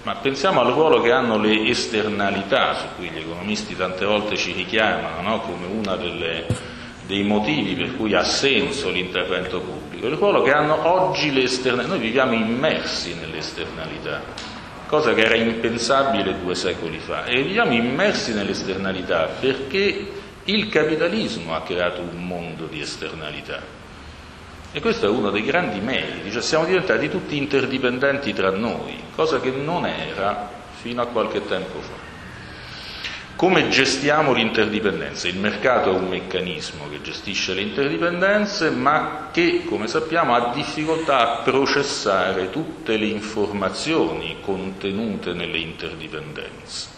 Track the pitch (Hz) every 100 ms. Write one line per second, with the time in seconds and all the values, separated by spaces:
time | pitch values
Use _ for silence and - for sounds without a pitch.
0 | - 98 139 135 190 156 120 127 156 127
1 | 117 127 123 110 107 107 110 120 - 110
2 | 104 101 101 98 95 131 87 76 - -
3 | 87 80 78 85 95 104 104 87 90 90
4 | 101 104 104 98 - 87 90 110 107 87
5 | 80 80 92 110 - 87 90 107 101 90
6 | 85 85 82 82 - - - - - -
7 | - 196 202 208 208 151 101 90 85 85
8 | 110 90 87 - 139 123 139 - 95 90
9 | 90 95 87 90 90 92 - - - 85
10 | 101 156 202 160 120 143 151 156 165 185
11 | 190 139 151 135 127 123 135 120 117 185
12 | 113 123 127 113 110 120 151 92 80 -
13 | 87 82 80 80 78 - 80 80 78 76
14 | 76 73 - - - - - - - 151
15 | 135 104 110 117 113 113 117 117 - 135
16 | 135 107 95 92 90 87 95 85 85 80
17 | 80 76 78 123 147 202 220 120 120 139
18 | 202 175 - 107 98 95 - 95 95 92
19 | 87 87 80 - 127 135 135 190 202 151
20 | - - - - - 208 190 156 156 156
21 | 170 214 165 - 165 - - 90 87 90
22 | 87 85 90 87 85 78 78 76 71 -
23 | 80 80 76 73 73 69 - - - -
24 | - - - - - - - - 190 220
25 | 202 233 208 202 - 170 175 98 107 120
26 | 78 85 87 110 113 156 165 185 - 113
27 | 151 175 - 151 135 139 123 123 123 123
28 | 139 139 110 98 95 95 113 85 71 -
29 | - - 156 135 123 135 143 175 107 85
30 | 78 85 98 104 - - - - 117 120
31 | 117 113 107 107 - 95 92 76 - -
32 | - - - - - - - - - -
33 | - - - - 175 180 139 127 135 -
34 | 143 151 151 120 113 110 107 104 98 90
35 | 73 - 90 92 104 104 135 120 95 92
36 | 92 90 90 95 90 78 71 80 76 73
37 | - 73 - 92 - 92 104 107 139 165
38 | 170 175 190 214 208 - 160 127 131 151
39 | 127 - - - 175 175 - 101 110 156
40 | 156 165 156 120 120 131 143 - 156 160
41 | 160 139 117 117 - 127 139 - 139 -
42 | 107 95 92 95 92 131 160 - - 110
43 | 107 104 - 110 101 101 95 92 147 160
44 | 92 80 80 80 - 95 95 95 101 98
45 | 113 95 92 87 85 82 80 80 82 80
46 | 80 78 76 73 - - - - -